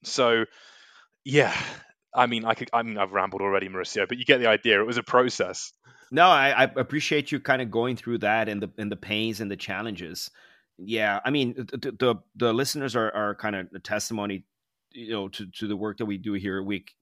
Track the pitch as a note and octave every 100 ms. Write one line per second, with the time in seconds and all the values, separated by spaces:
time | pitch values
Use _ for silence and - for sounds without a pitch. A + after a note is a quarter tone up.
0 | - - A#2+ A#2 A2+ - - - - _
1 | _ _ C#3 C#3+ A#2 - - - - _
2 | _ B2+ B2 A#2 A2+ A2+ A#2+ A#2 A2+ G#2
3 | G2 G2 F#2+ F#2+ G2 G2 F#2+ F#2+ F2 G#2
4 | F#2+ B2 B2+ C3+ A#2 G#2+ A#2 G2+ A2 A#2+
5 | - B2 B2+ - F#2 F#2+ - _ _ _
6 | _ C3 F3+ D3+ C#3 A#2+ C3+ C3 B2 D3
7 | - D3+ C#3+ C#3 - C3 A#2+ A2 B2 A#2
8 | - A#2 G#2 A2+ G#2+ G#2 G2+ - G#2 G2
9 | F#2+ G#2+ A2+ G#2 G#2 F#2+ - G2 A2+ F2+
10 | E2+ F#2+ - - - _ _ _ F#2+ A2+
11 | G#2+ G2+ B2+ C#3+ B2 B2+ A2+ C3 C3 G#2+
12 | B2+ G#2+ - - A#2+ A2+ C3 D3+ C3+ A#2
13 | G#2+ G#2 G#2 G2+ G#2+ G2 F2+ F#2 - G#2+
14 | - A2 G2+ G2 - _ _ _ _ -
15 | A2+ A2 G2 - G2 - G#2+ G2+ G#2+ G2+
16 | A2 G2 G#2 G2+ G2 F#2+ G2 G2 - _